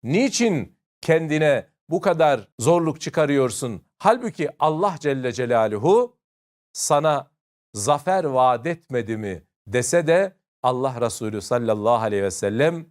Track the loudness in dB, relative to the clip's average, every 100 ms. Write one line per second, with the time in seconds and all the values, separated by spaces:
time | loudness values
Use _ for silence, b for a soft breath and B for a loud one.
0 | 0 0 0 0 0 0 -4 _ _ _
1 | 0 0 2 0 2 2 -2 _ _ -2
2 | 0 2 2 2 -4 -4 2 2 2 -4
3 | -6 -2 0 2 0 -2 -8 -10 _ _
4 | 2 2 -2 -6 -8 0 0 0 -2 -2
5 | -4 -2 -4 -4 0 2 0 0 2 2
6 | 2 _ _ _ _ _ _ -10 0 2
7 | 2 0 -4 _ _ _ _ -8 0 0
8 | 0 -2 0 2 2 2 -4 -8 _ -6
9 | -4 -6 -6 -10 _ _ -4 -2 2 0
10 | 4 2 2 _ _ _ -2 -2 -4 -2
11 | -4 -4 -8 -8 -2 -2 0 0 2 0
12 | 0 0 -2 -2 -4 0 0 0 -12